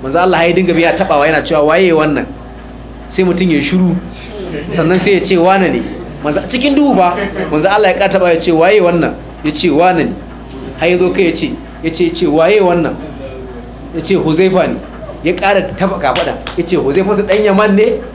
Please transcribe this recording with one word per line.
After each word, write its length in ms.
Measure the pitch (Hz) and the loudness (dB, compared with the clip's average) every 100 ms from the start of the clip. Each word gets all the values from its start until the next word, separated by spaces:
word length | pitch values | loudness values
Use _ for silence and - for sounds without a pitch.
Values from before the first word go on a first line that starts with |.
Manzo 160 | 131 156 | -2 0
Allah 240 | 185 165 170 | 2 2 2
ya 80 | |
dinga 200 | 170 180 160 | 2 2 2
biya 160 | 165 - | 2 0
taɓawa 280 | 190 151 147 | 0 2 2
yana 100 | 156 - | 0 0
cewa, 180 | 156 147 | 2 2
"Waye 260 | 165 190 | 4 4
wannan?" 320 | 160 151 139 - - - - - - - - - | 4 2 0 -4 -10 -16 -16 -16 -18 -18 -16 -8
Sai 160 | - | 0
mutum 260 | 185 175 185 | 0 2 2
ya 120 | 151 | 2
shiru, 340 | 139 185 185 180 - - - - 175 156 165 | 0 2 2 0 -4 -14 -14 -12 -10 -8 -6
sannan 300 | 160 160 185 | -2 2 2
sai 140 | 202 | 2
ya 60 | 185 | 2
ce, 140 | - 185 | 2 4
"Wane 340 | 170 196 180 | 4 4 2
ne?" 100 | 127 - - - - | 0 -4 -10 -12 -8
Manzo, 180 | 147 147 - | -4 -4 -2
cikin 260 | 262 277 277 | -2 0 2
duhu 200 | 285 190 | 2 4
ba, 180 | 180 180 196 196 175 | 2 0 -6 -6 -4
manzo 180 | 151 170 | 0 2
Allah 220 | 208 202 | 2 2
ya 20 | 175 | 2
ƙara 140 | 196 190 | 0 2
taɓa 140 | 180 165 | 2 2
ya 40 | |
ce, 100 | 175 | 2
"Waye 300 | 160 170 214 | 2 4 4
wannan?" 320 | 175 175 139 - - - 151 | 4 2 0 -4 -14 -6 -4
Ya 60 | |
ce, 180 | 151 175 | 0 0
"Wane 320 | 147 175 175 127 | 4 2 2 -2
ne?" 40 | 95 - - - - - - | -4 -12 -16 -16 -14 -14 -2
Har 100 | 165 | 0
ya 80 | 180 | 2
zo 120 | 180 | 0
kai 120 | 185 | 2
ya 80 | 175 | 0
ce, 240 | 160 147 - - - | 0 -4 -6 -12 -8
ya 60 | 160 | -8
ce, 140 | 160 | -2
ya 80 | 170 | -2
ce, 120 | 165 175 | 0 0
"Waye 320 | 151 165 208 | 2 4 4
wannan?" 340 | 185 175 151 - - - - - - - - - - 165 | 4 2 0 -4 -12 -12 -14 -12 -14 -14 -16 -16 -12 -8
Ya 60 | |
ce, 120 | 156 185 | -2 0
"Huzaifa 480 | - 160 190 180 143 | 0 2 2 2 0
ne." 80 | 113 - - - - | -2 -10 -14 -14 -6
Ya 100 | 160 | -4
ƙara 280 | 180 196 202 - - | 0 0 0 -2 -4
taɓa 200 | 185 180 | -4 0
kafaɗa, 320 | 147 127 170 - - - | -2 0 -2 -4 -8 -4
ya 60 | 175 | 0
ce, 100 | 175 | 0
"Huzaifa 380 | 131 156 190 196 | 2 0 2 0
ta 80 | |
ɗan 200 | - 202 208 | 2 2 2
Yaman 300 | 190 214 196 | 2 4 4
ne?" 180 | 226 - - | 2 0 -6